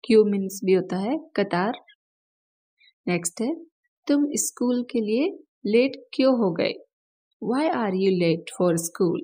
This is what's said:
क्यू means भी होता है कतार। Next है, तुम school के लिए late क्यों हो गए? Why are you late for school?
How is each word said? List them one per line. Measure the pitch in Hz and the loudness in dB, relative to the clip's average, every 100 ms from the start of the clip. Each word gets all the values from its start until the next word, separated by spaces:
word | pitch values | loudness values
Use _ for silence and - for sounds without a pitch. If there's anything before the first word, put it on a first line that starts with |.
क्यू | - 220 208 | 4 4 4
means | 202 190 - 190 | 0 -4 -4 2
भी | |
होता | 190 - 180 | 2 2 -4
है | 202 311 - - | -2 -4 -6 -4
कतार। | 202 175 196 262 _ _ _ _ _ _ _ _ _ _ _ _ - | -2 -2 -2 -4 _ _ _ _ _ _ _ _ _ _ _ _ -4
Next | 175 170 - | -2 -4 -4
है, | 226 330 - _ _ _ - | -4 -4 -10 _ _ _ 0
तुम | 285 294 294 | 0 2 -2
school | - - 247 247 247 | -6 -4 -2 -2 -2
के | 240 | -4
लिए | 214 226 330 - _ _ - | 0 0 0 -4 _ _ 0
late | 226 262 269 - | 2 2 -2 -12
क्यों | - 262 247 | 2 2 4
हो | 202 165 | 0 0
गए? | - - - _ _ _ _ _ | -4 -4 -14 _ _ _ _ _
Why | 214 254 311 | -4 -2 0
are | 254 214 185 | -2 -2 0
you | 190 185 | 2 2
late | 170 165 - - | 2 0 -4 -2
for | 180 165 165 | 0 2 -2
school? | - 185 180 | -2 -2 -2